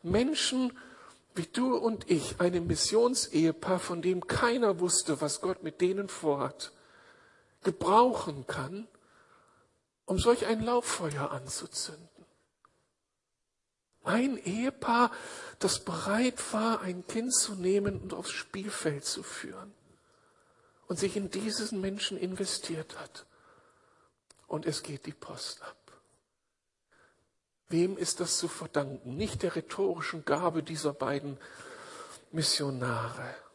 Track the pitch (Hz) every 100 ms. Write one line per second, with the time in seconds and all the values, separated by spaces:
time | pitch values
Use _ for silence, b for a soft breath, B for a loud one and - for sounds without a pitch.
0 | 170 208 262 302 - 254 254 B B B
1 | B B _ - 165 - 254 247 233 214
2 | - 170 - - 180 175 170 165 - 214
3 | 240 262 - 156 165 156 - 185 - 170
4 | 180 180 - - 240 247 220 175 180 -
5 | - 139 147 - 185 185 160 - 180 190
6 | 202 - 160 139 139 - - b b b
7 | b b b b b b 190 - - 214
8 | 247 - - 143 123 - 135 196 220 _
9 | b b b b b b b b _ _
10 | - 190 233 240 - 220 220 240 240 -
11 | 165 143 143 139 131 - - - - 156
12 | 170 - - _ _ _ _ _ _ _
13 | _ _ _ _ _ _ _ _ _ _
14 | - 214 285 233 185 214 254 - - 233
15 | 240 B B B B B 190 - - 165
16 | 196 208 254 247 - 214 220 220 190 180
17 | - 226 247 247 - 196 180 202 202 196
18 | 190 - 185 - - 196 202 - 160 143
19 | - - - - - - 196 _ _ _
20 | _ b b b b b b b - 180
21 | 196 202 190 190 220 214 214 202 190 202
22 | - 190 180 185 190 - - 160 156 -
23 | - - - b b b b b b b
24 | b _ _ _ _ 156 156 151 - 139
25 | - - - - - - - - - -
26 | _ _ _ _ _ _ _ _ _ b
27 | b b b _ _ _ _ 165 185 190
28 | 180 - 170 - 175 - 156 151 139 139
29 | 127 139 214 - 170 165 - - 196 170
30 | 151 165 - 147 175 160 151 160 151 143
31 | 131 139 143 135 B B B B B B
32 | B B - 160 147 - 143 131 123 117
33 | 117 - - - -